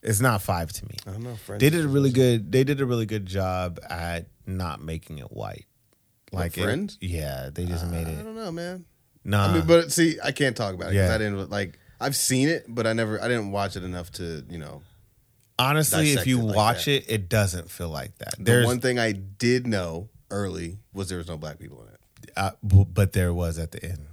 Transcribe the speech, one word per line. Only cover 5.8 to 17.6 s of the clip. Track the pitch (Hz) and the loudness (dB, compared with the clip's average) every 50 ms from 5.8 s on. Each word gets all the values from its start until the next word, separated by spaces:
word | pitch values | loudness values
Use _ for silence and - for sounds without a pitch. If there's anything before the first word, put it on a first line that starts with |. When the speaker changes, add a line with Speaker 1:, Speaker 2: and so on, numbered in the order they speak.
| _ _ _ _ _ _ _ _ _ _ | _ _ _ _ _ _ _ _ _ _
Speaker 2:
What, | - 92 | -6 -4
Speaker 1:
Like, | 87 85 80 90 | -4 -4 -2 -2
it | 87 | -2
Speaker 2:
Friends? | 95 120 156 208 101 - - | 0 0 -2 -4 -6 -8 -10
Speaker 1:
yeah, | - 90 87 82 76 73 67 65 65 67 | -8 -6 -4 -4 -4 -6 -8 -8 -10 -10
they | 73 82 90 | -8 -6 -6
just | 87 87 85 85 | -4 -4 -4 -4
Speaker 2:
Uh, | 87 | -4
Speaker 1:
made | 85 82 82 80 | -4 -4 -4 -6
Speaker 2:
I | |
Speaker 1:
it. | 80 76 - | -6 -8 -10
Speaker 2:
don't | - - | -12 -10
know, | 226 226 185 | -10 -8 -8
man. | 165 170 170 175 185 185 170 _ _ _ _ _ _ _ | -8 -8 -8 -8 -10 -12 -14 _ _ _ _ _ _ _
Speaker 1:
Nah. | _ - 101 104 101 98 | _ 0 2 2 4 4
Speaker 2:
I | 95 | 2
mean, | 165 160 | 2 6
but | 160 170 170 165 - | 6 6 6 6 4
see, | - 170 165 165 143 104 - | 2 2 4 2 2 0 -4
I | 143 | -6
can't | 135 - 147 135 120 | -2 0 0 0 0
talk | - 117 98 95 | -2 -4 -4 -4
about | 90 92 | -6 -2
it | - 98 | 2 4
'cause | 101 95 90 | 4 4 4
Speaker 1:
Yeah. | 110 | 4
Speaker 2:
I | 110 | 2
didn't, | 107 104 101 98 95 - | 0 -2 -2 -4 -6 -4
like, | 101 101 101 87 - _ _ - - _ | -4 -4 -4 -4 -8 _ _ -20 -10 _
I've | 113 135 139 | -4 -2 0
seen | - - - 131 127 135 151 | 0 0 2 2 2 4 2
it, | 170 147 - - | 2 0 -4 -8
but | 117 120 113 113 | -4 -2 0 0
I | 113 | 2
never, | 113 113 107 110 107 | 2 0 0 -2 -2
I | - 120 | 0 0
didn't | 123 117 104 101 | 0 0 -2 -2
watch | 95 101 98 98 - | -2 -2 -2 -2 -4
it | 98 90 | -6 -8
enough | 92 90 90 85 82 | -6 -6 -8 -8 -10
to, | - - 90 82 82 76 67 - | -10 -8 -8 -6 -6 -8 -10 -10
you | 82 85 | -12 -12
know, | 76 71 69 71 - - _ _ _ _ _ _ _ _ _ _ _ _ _ - | -12 -12 -14 -16 -20 -20 _ _ _ _ _ _ _ _ _ _ _ _ _ 0
Speaker 1:
Honestly, | 123 131 147 156 156 - - - 156 151 | 2 4 4 4 2 2 2 4 4 4
if | 143 | 4
Speaker 2:
dissect | 131 - | 4 4
Speaker 1:
you | 131 127 123 | 2 2 2
Speaker 2:
it | 117 | 2
like | 110 98 | 2 4
Speaker 1:
watch | 104 104 113 120 - - | 4 4 4 4 2 0
Speaker 2:
that. | 147 | 0
Speaker 1:
it, | 143 131 - - | 0 0 0 0
it | 117 104 95 87 | -2 -2 0 2
doesn't | 120 110 104 92 87 87 | 2 2 4 2 0 -4